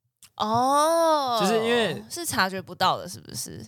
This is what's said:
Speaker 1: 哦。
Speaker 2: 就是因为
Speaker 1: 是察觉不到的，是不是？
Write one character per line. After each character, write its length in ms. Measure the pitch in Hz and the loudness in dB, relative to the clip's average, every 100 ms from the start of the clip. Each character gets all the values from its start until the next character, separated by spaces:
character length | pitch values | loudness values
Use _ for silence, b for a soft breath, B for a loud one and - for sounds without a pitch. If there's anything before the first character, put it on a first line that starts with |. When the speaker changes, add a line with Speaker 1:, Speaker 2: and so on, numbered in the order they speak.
| _ _ - - | _ _ -14 -6
Speaker 1:
哦。 1040 | 214 226 262 285 311 330 330 311 262 233 | 0 2 2 4 4 4 4 2 0 0
Speaker 2:
就 60 | 202 | 2
是 80 | 226 | 2
因 160 | 226 | 2
为 340 | 240 202 143 214 | 2 0 -4 -8
Speaker 1:
是 160 | 339 | -10
察 240 | 339 233 190 | -4 0 0
觉 140 | 190 | -2
不 140 | 180 180 | -8 0
到 240 | 185 123 | 2 0
的， 100 | 185 | -4
是 100 | - | -14
不 140 | - | -12
是？ 340 | - - 78 | -10 -10 -12